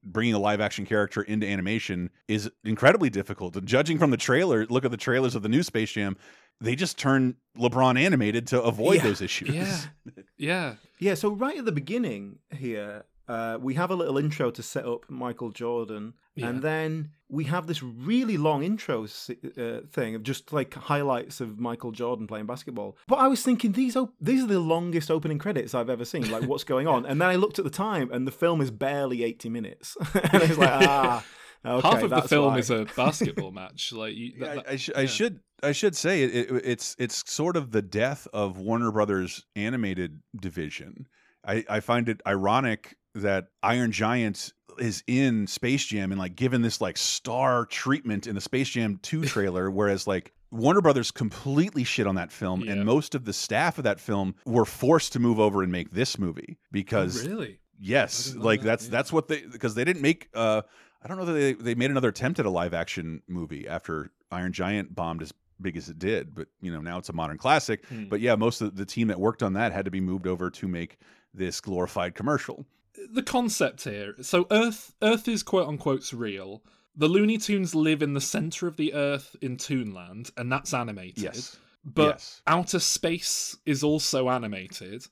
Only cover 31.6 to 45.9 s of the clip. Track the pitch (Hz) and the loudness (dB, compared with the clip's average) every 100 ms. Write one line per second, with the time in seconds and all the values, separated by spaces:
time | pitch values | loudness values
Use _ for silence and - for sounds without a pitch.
31.6 | 117 123 151 226 110 - 127 147 139 131 | -2 2 6 6 6 2 4 6 6 4
32.6 | 117 117 107 - 131 151 220 - 95 95 | 2 0 0 2 2 4 -2 -2 -8 -10
33.6 | 92 - - 117 110 107 117 127 131 143 | -14 -8 -8 -6 -8 -8 -10 -8 -8 -8
34.6 | - 135 - 143 135 127 226 190 _ _ | -6 -6 -4 0 0 2 0 -2 _ _
35.6 | 143 143 208 165 165 185 131 120 117 123 | 0 2 2 2 0 4 4 2 0 0
36.6 | - 120 - - 123 - - - 160 175 | 0 -2 -4 -4 -4 -4 -6 -2 0 0
37.6 | 135 110 98 101 123 143 - 107 101 92 | 0 -2 0 0 0 -2 -8 -4 -4 -4
38.6 | 95 117 117 107 104 98 92 - _ - | -2 0 0 2 2 2 -2 -8 _ -6
39.6 | 104 127 104 92 90 76 _ 110 95 80 | -4 -2 -2 -2 -6 -8 _ -10 -8 -6
40.6 | 78 - - - - _ _ _ - 107 | -8 -8 -16 -18 -20 _ _ _ -4 -4
41.6 | 110 107 - 120 117 107 - 98 98 117 | 0 -4 2 0 2 -2 0 2 4 4
42.6 | 135 107 - - _ 110 101 98 90 _ | 2 -2 -8 -20 _ -4 0 0 -2 _
43.6 | 98 123 120 98 110 123 113 98 - _ | 2 2 2 2 2 2 0 -2 -10 _
44.6 | _ - 120 95 - 127 139 113 101 - | _ -6 -4 -4 0 2 4 2 -2 -2
45.6 | 120 139 - | 0 0 0